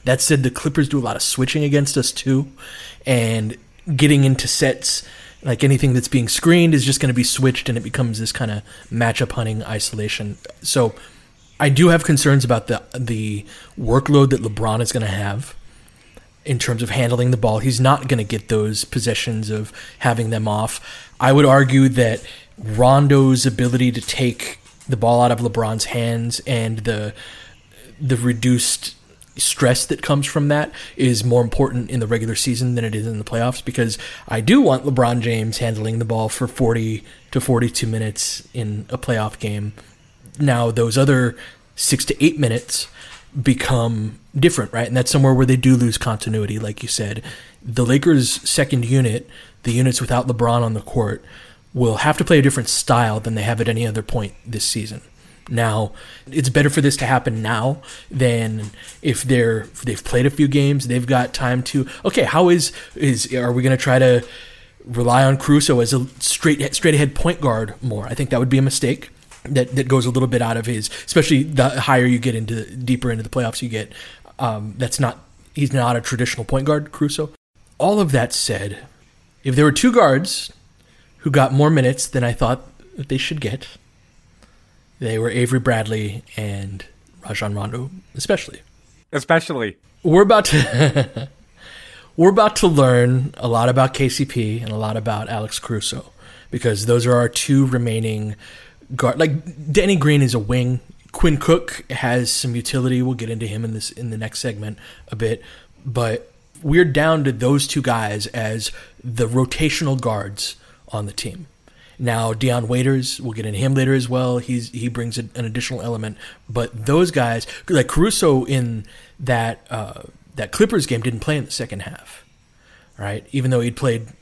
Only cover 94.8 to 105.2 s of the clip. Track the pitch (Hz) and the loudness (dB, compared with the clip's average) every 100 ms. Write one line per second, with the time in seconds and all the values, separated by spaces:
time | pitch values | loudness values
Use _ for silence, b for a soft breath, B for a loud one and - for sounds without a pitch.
94.8 | 107 110 110 107 110 113 110 - - 107 | -4 -4 -4 -6 -6 -8 -6 -8 -6 -6
95.8 | - - - - B B B - 120 101 | -6 -10 -14 -20 B B B -2 -2 0
96.8 | 110 120 120 123 117 - - 139 131 127 | 2 2 4 4 2 -2 2 4 4 2
97.8 | 120 110 113 107 107 101 B B B B | 0 -2 -2 -4 -6 -10 B B B B
98.8 | - 131 127 131 - 147 175 156 151 151 | -12 -2 -2 2 2 2 -6 -12 -2 0
99.8 | 185 185 147 143 131 117 104 127 123 123 | 2 2 4 4 2 0 -2 -2 0 -4
100.8 | - - _ - 170 143 - 170 - - | -8 -20 _ 0 2 2 2 0 0 -12
101.8 | - 123 123 123 117 - 127 120 117 135 | -10 -6 -2 0 0 -2 -2 -4 -4 -2
102.8 | 127 123 127 123 113 110 110 107 113 110 | 0 0 0 -4 -6 -6 -6 -6 -6 -8
103.8 | - - 120 110 110 - 123 104 104 104 | -10 -10 -10 -8 -8 -6 -8 -8 -10 -12
104.8 | B B - 107 | B B -14 -4